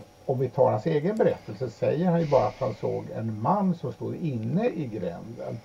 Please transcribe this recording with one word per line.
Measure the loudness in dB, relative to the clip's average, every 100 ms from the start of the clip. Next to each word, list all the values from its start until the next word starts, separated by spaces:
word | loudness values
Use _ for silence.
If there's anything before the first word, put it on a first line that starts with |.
| -12 -8 -4
om | 0
vi | 0
tar | 4 4
hans | 4 2
egen | 2 2 2
berättelse, | 2 0 -6 -8 -8
säger | -2 0 2 2
han | 2
ju | 4
bara | 4 4
att | 0
han | -4
såg | -2 -4 -4 -6
en | -6 -6 -2
man | 0 2 2
som | 0 -4
stod | -6 -6
inne | -4 -4 -4 -2 0 0
i | -2 -6
gränden | -6 -6 -8 -12 -10 -10 -10